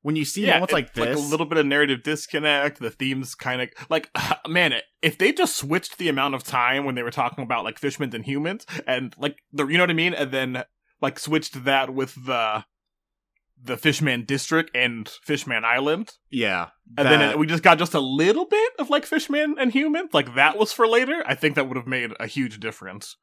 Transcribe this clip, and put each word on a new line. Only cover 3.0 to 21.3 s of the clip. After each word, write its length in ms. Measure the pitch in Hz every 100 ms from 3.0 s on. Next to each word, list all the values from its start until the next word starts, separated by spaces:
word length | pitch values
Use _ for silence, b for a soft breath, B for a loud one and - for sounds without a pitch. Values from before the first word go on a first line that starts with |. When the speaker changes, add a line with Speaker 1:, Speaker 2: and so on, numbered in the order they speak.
| 135 131 131
Speaker 2:
kinda, 340 | - 131 127 123 - B
like, 220 | 160 - 123 120
<sighs> 180 | - -
man, 260 | 170 165 117 - _
if 140 | 160 -
they 160 | 214
just 240 | 339 359 -
switched 400 | 139 175 - -
the 100 | 175
amount 260 | 135 139
of 100 | 135
time 400 | - 127 120 135
when 100 | 139
they 80 | 123
were 80 | 120
talking 320 | 143 123 -
about, 200 | 120 120
like, 140 | 101 -
Fishmans 320 | 143 131 135
and 100 | 113
humans, 420 | 107 139 160 202 - 175 -
and, 280 | 127 127 -
like, 200 | 143 - _
the, 140 | 143 139
you 120 | 170
know 40 |
what 60 | 180
I 40 |
mean? 180 | 165 170
And 160 | 147 139
then, 340 | 131 131 127 - _ _ _
like, 180 | 135 -
switched 460 | - 156 156 135
that 300 | 127 135 131
with 200 | 131 131 - 127
the, 380 | 123 113 107 - _ _ _ _ _ _ _ _ _
the 140 | 123 120
Fishman 480 | 156 143 151 123
District 460 | 113 139 - 160 160
and 340 | 123 123 117 107
Fishman 560 | - - 143 135 117
Island. 480 | 113 123 139 165 220 _ _
Speaker 1:
Yeah, 380 | 131 107 92 85 _ _ 117
Speaker 2:
And 80 | 135
then 120 | 147
Speaker 1:
that 100 | 143
Speaker 2:
it, 60 | 151
we 80 | 156
just 160 | 165
got 160 | 180 160
just 160 | 170
a 60 | 160
little 440 | 131 135 170 233 370
bit 260 | 415 453 494
of, 120 | 285
like, 160 | 294 -
Fishman 500 | 311 - 294 302 302
and 140 | 254
humans. 380 | 254 302 320 349
Like, 220 | 151 127
that 240 | 123 147 202
was 140 | 214
for 140 | - 226
later. 360 | 233 254 330
I 80 | -